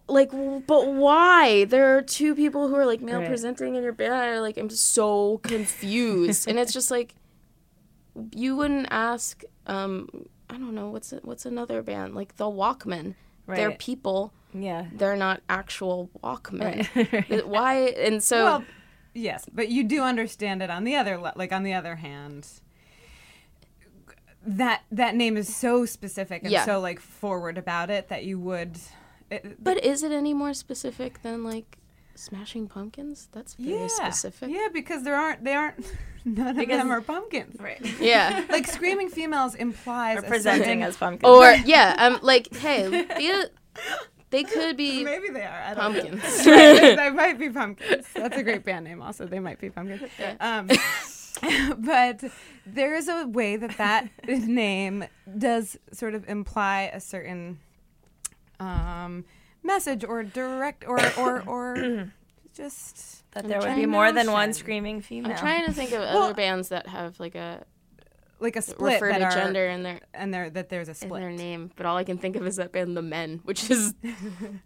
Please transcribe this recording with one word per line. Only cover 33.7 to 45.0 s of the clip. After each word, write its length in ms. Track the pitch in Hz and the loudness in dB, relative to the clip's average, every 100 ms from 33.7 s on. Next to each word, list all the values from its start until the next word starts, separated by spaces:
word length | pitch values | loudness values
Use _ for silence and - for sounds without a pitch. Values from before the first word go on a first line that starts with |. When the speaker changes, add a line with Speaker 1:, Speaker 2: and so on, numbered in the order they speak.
| 427 | -6
Speaker 3:
Yeah. 40 | 466 | -6
Speaker 1:
specific. 640 | 453 269 - 196 - 254 | -6 -6 -6 -8 -10 -8
Speaker 3:
Yeah, 180 | 349 427 | -6 -4
because 300 | 330 - 320 | -6 -8 -6
there 100 | 262 285 | -4 -2
aren't, 280 | 311 - | -2 -4
they 100 | 247 | -4
aren't, 240 | 285 302 - - - - | -2 -2 -6 -12 -12 -12
<laughs> 180 | - | -10
none 240 | 240 214 254 | -6 -4 -2
of 80 | 269 | -2
Speaker 2:
Because 220 | 233 254 | 0 0
Speaker 3:
them 120 | 254 | 0
are 100 | 233 | -2
pumpkins. 580 | 226 330 453 277 - - | -4 -8 -8 -10 -10 -14
Speaker 2:
Right. 200 | 202 - 233 - | -14 -10 -10 -2
Speaker 1:
Yeah. 440 | 226 226 180 381 - | 4 6 4 0 0
Speaker 3:
<laughs> 40 | |
Like, 160 | 320 254 | -2 -2
Screaming 420 | - 349 392 370 | -4 -2 -2 -4
Females 460 | 320 320 294 254 | -6 -4 -2 -2
implies 640 | - 240 220 254 240 226 220 | -4 -8 -8 -8 -6 -4 -4
Speaker 2:
Or 80 | - | -2
Speaker 3:
a 20 | |
Speaker 2:
presenting 360 | 233 208 240 | 0 2 2
Speaker 3:
certain 180 | 226 226 | 2 0
Speaker 2:
as 140 | 175 185 | -2 -4
pumpkins. 340 | - 175 247 | -6 4 12
Speaker 1:
Or, 220 | 254 247 226 | 12 12 12
yeah, 300 | 247 311 196 - | 8 8 8 8
um, 200 | 240 247 | 4 4
like, 320 | 254 254 - - | 6 4 4 -6
hey, 500 | 302 262 190 349 349 330 | -2 0 0 -2 -2 -2
be 140 | 302 | -2
a, 140 | 302 - - _ - - - - _ _ | 0 -2 -8 _ -14 -10 -10 -12 _ _
they 120 | 269 | -4
could 320 | 330 440 320 269 | -2 -2 -2 -2
be 280 | 285 269 | -2 -2